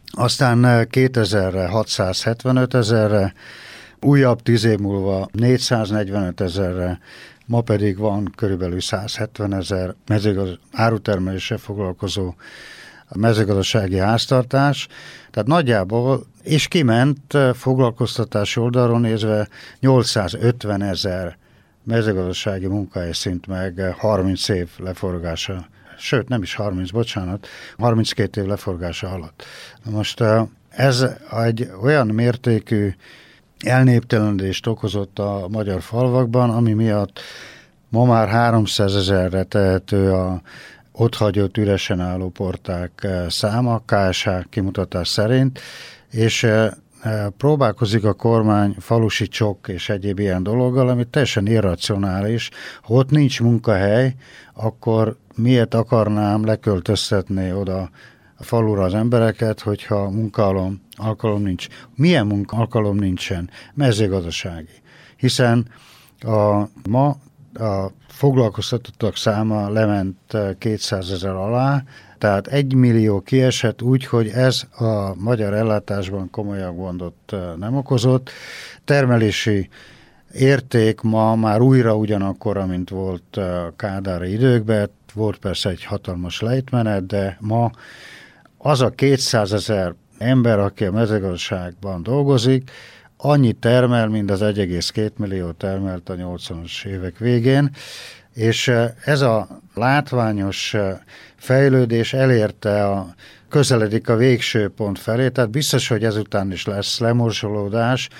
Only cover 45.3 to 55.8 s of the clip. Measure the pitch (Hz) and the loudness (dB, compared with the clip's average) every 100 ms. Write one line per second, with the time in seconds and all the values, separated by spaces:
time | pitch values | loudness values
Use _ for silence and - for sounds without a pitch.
45.3 | 131 135 131 - - - - _ 110 113 | 2 2 -2 -16 -20 -20 -20 _ 0 0
46.3 | - 120 107 110 - _ _ 113 107 101 | 2 2 4 2 -2 _ _ -6 -4 -4
47.3 | - 143 151 123 104 107 110 104 95 117 | -2 0 2 2 0 0 2 2 0 2
48.3 | 117 107 104 101 90 - 117 110 - 98 | 4 4 4 2 -2 0 2 2 0 -4
49.3 | - 107 98 - 90 - 101 101 95 101 | 0 -2 -2 -8 -8 -4 -4 -2 -2 0
50.3 | 90 92 120 127 127 127 123 120 151 123 | 0 0 0 2 2 2 2 0 0 0
51.3 | - 101 113 101 85 - 101 101 92 104 | 0 2 2 2 0 -2 -2 -2 -2 -2
52.3 | 117 - - - - - 120 135 147 139 | -4 -6 -14 -18 -16 0 2 4 4 2
53.3 | - 117 117 117 98 98 110 131 131 - | 2 2 2 2 2 4 2 2 -2 -12
54.3 | - - - 113 - - 110 110 - _ | -20 -20 -8 -8 -4 0 2 0 -2 _
55.3 | - 117 127 113 113 | -2 2 4 4 0